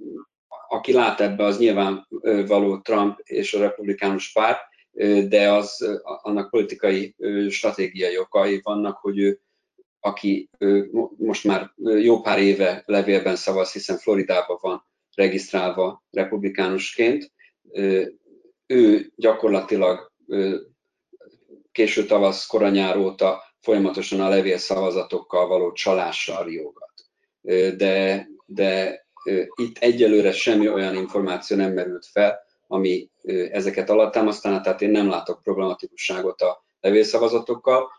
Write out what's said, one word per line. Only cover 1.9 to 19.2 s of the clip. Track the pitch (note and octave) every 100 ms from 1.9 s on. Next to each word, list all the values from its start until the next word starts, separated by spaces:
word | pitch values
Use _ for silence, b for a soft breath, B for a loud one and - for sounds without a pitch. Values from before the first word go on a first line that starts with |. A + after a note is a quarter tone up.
| F#2+ - A2 A2+ G2+ G2 G2+ G2+ F#2+
Trump | - G#2+ G2+ G2
és | - - G2
a | G2+
Republikánus | G2+ - G2+ G2 G2 F#2+ -
Párt, | A2 G#2+ G#2+ - b b
ö, | - G#2 G2+
de | G2 G#2 G2+
az, | G#2 G2+ -
ö, | G#2
a-, | G2+ - -
annak | G#2+ G#2 G2
politikai, | A#2 G2+ - G2+ F#2+ G2 -
ö, | G#2+ G2+ G2+
stratégiai | - A2 G2+ F#2 F#2 F2+ F2+
okai | F#2 G2+ G2 G2
vannak, | G#2 G#2 G#2 G2
hogy | G2+ G2
ő, | G2+ G2+ _ _ _ _ _ _
aki, | G2+ G2+ G2 G2 - -
ö, | - G2+ -
mo-, | A2 - -
most | A2 G2+
már, | G#2 F#2+ F#2+ -
ö, | A2 G#2+
jó | A#2 A2
pár | G#2+ G2
éve | G2 G2 F#2 F#2 -
levélben | G2+ G2 F#2+ F#2+ F2+
szavaz, | G2 F#2+ F#2
hiszen | G2+ - F2+
Floridában | - G2+ F#2 F2+ - F2+
van | F#2+ F2+ _ _ _
regisztrálva | - F#2+ F#2+ - F#2+ F2+ F#2 F#2 - _
republikánusként, | G2 F#2+ G#2 G2 G2 F#2 F#2+ - - A#2 D3 - _ b _ _
ö, | - G2 F#2+ E2 - _ _ _ _ -
ő | B2+ A2 G#2 -
gyakorlatilag, | -